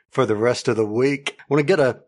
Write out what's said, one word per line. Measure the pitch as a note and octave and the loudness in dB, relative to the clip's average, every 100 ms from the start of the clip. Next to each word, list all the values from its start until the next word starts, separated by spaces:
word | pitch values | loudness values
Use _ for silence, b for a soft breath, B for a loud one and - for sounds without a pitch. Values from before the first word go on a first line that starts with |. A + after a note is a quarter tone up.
| B | B
for | - | -2
the | B2+ G#2 | 0 2
rest | A#2 B2 - | 0 0 0
of | A2 | 0
the | G#2+ | 0
week. | A2 C3+ C#3 C#3 - B | 0 -2 -2 -6 -12 B
Want | C#3+ | 0
to | D3 | 2
get | F3+ | 2
a, | C3+ A2+ | 0 -2